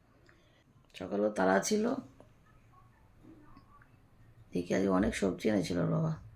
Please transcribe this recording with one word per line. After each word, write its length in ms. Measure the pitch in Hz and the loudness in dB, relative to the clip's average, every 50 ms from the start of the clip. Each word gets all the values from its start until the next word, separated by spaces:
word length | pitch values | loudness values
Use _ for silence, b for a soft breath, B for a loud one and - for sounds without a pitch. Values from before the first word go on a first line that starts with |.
| _ _ b b b b b b b b b b b b - - - - - - | _ _ b b b b b b b b b b b b -20 -20 -20 -20 -14 -12
সকালেও 320 | 190 180 196 202 208 214 | -8 -4 -2 0 0 0
তাড়া 280 | 208 202 190 185 190 196 | 2 2 2 4 4 4
ছিল। 360 | 190 - 214 208 214 240 262 269 - - - - - - - - - - - - - - - - - - - _ - - - - - - - - - - - - - - - - - - - - - - - - - - - - - - | 2 2 0 0 0 0 -2 -4 -8 -12 -16 -20 -20 -20 -20 -20 -20 -20 -20 -20 -20 -20 -20 -20 -20 -20 -20 _ -20 -20 -20 -20 -20 -20 -20 -20 -20 -20 -20 -20 -20 -20 -20 -20 -20 -20 -20 -20 -20 -20 -20 -20 -20 -20 -20 -20 -14 -8
দেখি 220 | - 180 175 180 - | -6 -6 -4 -2 0
আজকে 140 | 190 196 196 | 0 2 2
অনেক 280 | - - - - - | 2 2 2 0 0
সবজি 320 | - 208 190 180 - - - | 0 0 -2 -2 0 0 0
এনেছিল 300 | - 98 87 - 85 85 | 0 0 0 0 0 0
ওর 120 | 82 82 | 0 2
বাবা, 220 | 82 80 80 - 156 - - - - | 2 2 0 0 -2 -4 -10 -16 -20